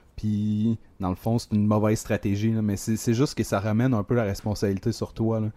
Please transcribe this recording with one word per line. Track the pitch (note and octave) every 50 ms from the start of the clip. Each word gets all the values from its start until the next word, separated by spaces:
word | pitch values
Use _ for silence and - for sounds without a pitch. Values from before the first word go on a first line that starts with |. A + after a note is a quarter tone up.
| - - -
Puis, | - - G#2 G#2 G#2 G#2 G#2+ G#2+ G#2+ G#2+ A2+ A#2 - - - - -
dans | F#2+ F2+
le | F#2
fond, | - - A2+ A#2
c'est | A#2 - - A2
une | G#2 G#2
mauvaise | G#2 G#2+ G#2+ G#2+ G#2+ A2 -
stratégie, | - - G#2+ G2+ - G#2 G2+ G2+ A2 A2+
là, | A2+ A2
mais | G#2+ G#2 G2
c'est, | F#2 - A2+ A2
c'est | G#2+ - B2 A2+
juste | A#2 C#3+ D3+ -
que | - G#2+
ça | - G#2+ G2
ramène | G2+ A2 G#2+ A2+ B2 C3 B2
un | G#2 G2
peu | - B2+
la | A#2+ A2
responsabilité | G2 G2 - - A2 G2+ - A2 G2+ G2 F#2+ - A#2+
sur | A2 - G#2+ - -
toi, | - A2+ A2 A2+ A2
là. | A2 A2 -